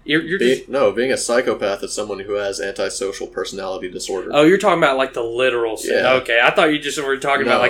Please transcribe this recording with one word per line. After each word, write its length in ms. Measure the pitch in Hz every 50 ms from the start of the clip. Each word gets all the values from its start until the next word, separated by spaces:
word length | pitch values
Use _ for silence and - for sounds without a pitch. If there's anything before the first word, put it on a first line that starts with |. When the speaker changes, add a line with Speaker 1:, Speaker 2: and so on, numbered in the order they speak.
| -
Speaker 1:
You're, 160 | - 147 160 165
you're 160 | 165 175 196
Speaker 2:
Be-, 160 | 117 123 131
Speaker 1:
just 140 | 123 - -
Speaker 2:
no, 220 | 117 139 135 101 95
being 180 | 107 123 131
a 60 | 120 101
psychopath 640 | - - 117 120 131 - 107 - - 101 98 98 -
is 100 | 95 -
someone 260 | - 107 104 101 95
who 120 | 95 101 101
has 280 | 101 101 98 98 98
antisocial 640 | - 98 98 - 98 98 95 - 101 98 98 - 92 87
personality 640 | - 95 92 - - 98 95 95 92 90 95 90
disorder. 380 | 90 92 - - 131 92 90 - -
Speaker 1:
Oh, 100 | 147 151
you're 140 | 160 185 202
talking 220 | 196 208 175 165
about, 160 | 165 143 135 135
like, 160 | 135 131 -
the 100 | 127 117
literal 520 | 117 117 120 131 131 120 120 117 113 107
sense. 260 | 98 - - - -
Speaker 2:
Yeah. 120 | - 127 131
Speaker 1:
Okay, 260 | 131 127 - 117 117
I 100 | 123 147
thought 200 | 156 - 180 156
you 80 | 151 147
just 220 | 147 143 135 151 143
were 140 | 135 135 131
talking 280 | 127 143 139 135 135
about, 160 | 120 127 123
Speaker 2:
No. 60 | 120 123